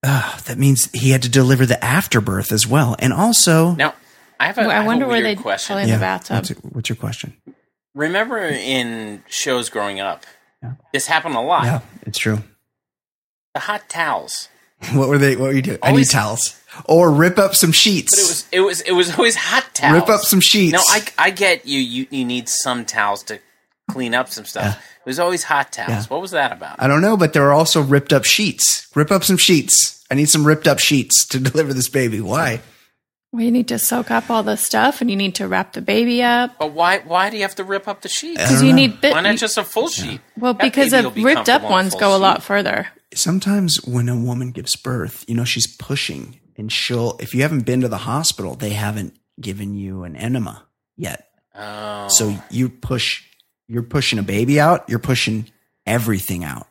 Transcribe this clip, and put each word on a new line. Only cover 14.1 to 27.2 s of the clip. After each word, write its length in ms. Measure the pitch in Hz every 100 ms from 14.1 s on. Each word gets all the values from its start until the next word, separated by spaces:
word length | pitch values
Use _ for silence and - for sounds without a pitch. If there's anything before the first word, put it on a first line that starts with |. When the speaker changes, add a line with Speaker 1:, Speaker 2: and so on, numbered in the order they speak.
| 107 65 - -
Speaker 1:
<laughs> 40 | _ _ _ -
What 160 | 139 135
were 80 | 143
they? 180 | 139 127
What 100 | 131
were 60 |
you 100 | 139
doing? 160 | 131 226
I 40 | 131
need 40 |
Speaker 2:
Always 200 | 139 135
Speaker 1:
towels. 480 | 127 107 113 - - _ -
Or 260 | - 160 175
rip 280 | 143 170 180
up 160 | 196
some 180 | - 170
sheets. 380 | 160 220 185 -
Speaker 2:
But 80 | -
it 80 | 131
was, 180 | 160 -
it 80 | 180
was, 200 | 190 175
it 100 | -
was 240 | 180 175 165
always 180 | 240 -
hot 280 | - 247 262
towels. 220 | - 143
Speaker 1:
Rip 140 | 160 175
up 100 | 208
some 180 | - 190
sheets. 300 | - 220 180
Speaker 2:
Now, 80 | 170 190
I, 180 | 208 208 -
I 140 | 185
get 360 | 185 196 170 123
you, 120 | 139
you, 280 | 127 123 135
you 140 | 139
need 240 | 123 123 113
some 340 | - 135 123
towels 380 | 110 113 104 101
to 140 | - 104 _ _ _ _ -
clean 220 | - 123
up 140 | 120 131
some 160 | -
stuff. 200 | 104 104
Speaker 1:
Yeah. 80 | 104
Speaker 2:
It 340 | 104 - _ -
was 120 | 135
always 260 | 175 180
hot 280 | - 147 139
towels. 160 | - 117
Speaker 1:
Yeah. 120 | 113 110
Speaker 2:
What 120 | 139
was 120 | 190
that 200 | 170 131
about? 240 | - 80 71
Speaker 1:
I 60 | 131
don't 120 | 143
know, 160 | 190
but 160 | 220